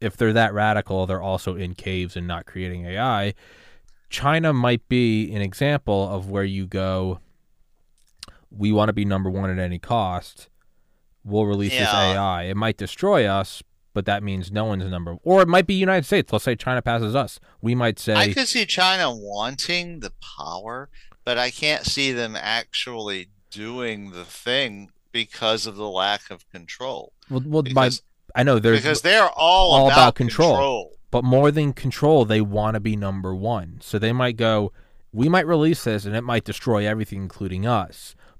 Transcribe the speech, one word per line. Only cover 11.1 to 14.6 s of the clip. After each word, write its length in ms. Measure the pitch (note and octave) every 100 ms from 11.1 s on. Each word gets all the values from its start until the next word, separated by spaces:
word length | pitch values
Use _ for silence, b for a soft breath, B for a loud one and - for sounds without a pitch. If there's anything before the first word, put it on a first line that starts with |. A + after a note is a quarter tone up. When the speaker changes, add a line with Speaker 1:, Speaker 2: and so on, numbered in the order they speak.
| _
Speaker 1:
We'll 220 | G#2+ G#2 G#2
release 280 | G2+ G2+
this 80 | B2+
Speaker 2:
Yeah. 320 | A#2 G2+ F#2+
Speaker 1:
A 40 | F#2+
I." 260 | G2 F2 F2
It 120 | G2
might 200 | A2+ -
destroy 480 | G2+ - G3 F#3+ G#2
us, 360 | G2 G2 - - _ _
but 120 | G#2 G2
that 180 | G2+
means 280 | G2+ F#2+ F2+
no 120 | G#2